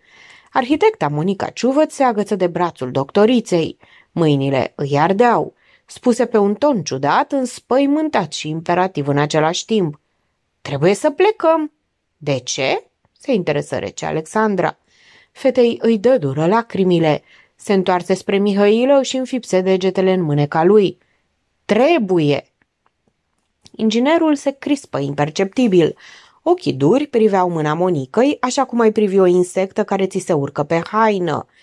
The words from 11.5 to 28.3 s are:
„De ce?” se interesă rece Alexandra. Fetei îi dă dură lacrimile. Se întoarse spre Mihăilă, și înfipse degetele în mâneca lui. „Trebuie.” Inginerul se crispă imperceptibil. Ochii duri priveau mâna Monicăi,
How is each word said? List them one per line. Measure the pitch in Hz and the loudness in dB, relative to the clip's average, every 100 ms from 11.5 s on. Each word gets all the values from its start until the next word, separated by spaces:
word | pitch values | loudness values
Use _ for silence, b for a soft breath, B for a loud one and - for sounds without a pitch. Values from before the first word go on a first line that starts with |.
| 320 302 _ _ _ _ _ | 0 -2 _ _ _ _ _
„De | 147 135 | -6 -6
ce?” | - - 135 - - _ _ _ | -6 -4 -2 -4 -8 _ _ _
se | - | -4
interesă | 226 170 147 147 120 | -2 0 -4 -4 -8
rece | 95 - 160 | -8 -8 -6
Alexandra. | 156 156 214 220 190 160 - b b b b b | -6 -4 -2 0 0 -4 -6 b b b b b
Fetei | - 269 254 233 - | -4 0 2 2 2
îi | 226 220 | 0 2
dă | 226 262 | 2 2
dură | 143 135 160 | 0 -2 0
lacrimile. | 220 226 185 185 170 160 143 b b b b | 0 -2 -2 0 2 2 0 b b b b
Se | - | -2
întoarse | 196 185 180 175 | 0 0 -2 -2
spre | 190 - 196 | -4 -2 -2
Mihăilă, | 208 196 202 226 254 277 | 0 2 2 4 4 2
și | 254 262 | 2 -4
înfipse | 254 262 - 185 | -4 -8 -2 0
degetele | 185 190 190 190 190 | 2 0 0 0 0
în | 190 | 0
mâneca | 160 147 147 160 | 0 0 0 2
lui. | 170 214 185 - _ _ _ _ _ _ | 4 4 2 -4 _ _ _ _ _ _
„Trebuie.” | - 208 277 339 190 180 147 139 - _ _ _ _ _ _ _ _ _ _ _ _ | -2 2 4 2 2 0 2 -2 -6 _ _ _ _ _ _ _ _ _ _ _ _
Inginerul | - 220 226 269 330 320 | -4 -2 0 2 2 2
se | 285 277 | 0 -4
crispă | 277 - 285 - 139 | -6 -4 -4 -4 -6
imperceptibil. | 139 143 147 151 190 - 247 180 151 - B B B B 320 | -6 -2 -4 -2 -4 0 2 4 2 -2 B B B B -2
Ochii | 359 - | -2 -2
duri | 131 143 254 294 | 0 2 2 0
priveau | 233 214 190 180 | 0 2 2 0
mâna | 165 151 | -2 -2
Monicăi, | 160 185 160 131 220 277 | -2 -2 -2 -2 0 0